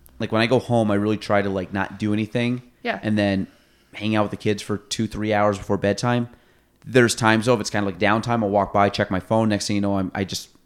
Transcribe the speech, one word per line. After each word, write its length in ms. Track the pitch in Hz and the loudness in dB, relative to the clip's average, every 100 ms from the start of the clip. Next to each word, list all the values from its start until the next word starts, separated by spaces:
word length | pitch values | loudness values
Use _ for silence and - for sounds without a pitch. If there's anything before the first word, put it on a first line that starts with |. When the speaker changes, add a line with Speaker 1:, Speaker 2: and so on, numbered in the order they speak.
| _ - | _ -8
Speaker 1:
Like, 140 | 110 | -2
when 80 | 110 | 0
I 60 | 117 | 2
go 120 | 127 | 2
home, 300 | - 120 107 | 2 0 2
I 40 | |
really 240 | 101 107 104 | 2 0 -2
try 240 | - 101 | 0 0
to, 80 | 98 | 2
like, 240 | 95 92 | -2 -4
not 240 | 98 - 98 | -4 -6 -4
do 160 | 104 | -2
anything. 480 | 104 107 120 120 123 - _ | -2 -2 -2 -2 -4 -10 _
Speaker 2:
Yeah. 160 | 240 - | -8 -4
Speaker 1:
And 160 | 110 107 | -2 0
then 300 | 101 98 - _ _ _ _ | 2 0 -4 _ _ _ _
hang 240 | - 107 107 | -8 -2 0
out 60 | |
with 80 | 101 | -2
the 60 | 98 | -2
kids 240 | 107 101 | -2 -2
for 160 | - 101 | -4 -8
two, 280 | - - 110 | -6 -4 -4
three 280 | 104 107 | -2 0
hours 240 | 104 104 98 | 2 2 0
before 180 | - 98 | -2 0
bedtime. 540 | 101 101 123 120 120 - _ _ _ _ - | 0 0 0 0 -2 -10 _ _ _ _ 2
There's 240 | 127 117 | 4 4
times, 300 | - 110 110 117 | 4 4 4 2
though, 80 | |
if 60 | 117 | 0
it's 80 | 104 | 0
kinda, 140 | 104 98 | -4 -4
like, 120 | 87 | 0
downtime, 440 | 104 110 120 117 | 2 2 0 -2
I'll 60 | 101 | 2
walk 220 | 101 95 | 2 2
by, 160 | 101 101 | 2 2
check 220 | - 101 | 2 -2
my 100 | 92 | -2
phone. 300 | - 110 110 | 0 0 2
Next 160 | 101 - | 0 -2
thing 100 | 101 | -2
you 60 | |
know, 160 | 101 98 | 0 -2
I'm, 120 | 92 | -2
I 100 | 101 | -4
just, 240 | 95 95 - _ | -6 -6 -12 _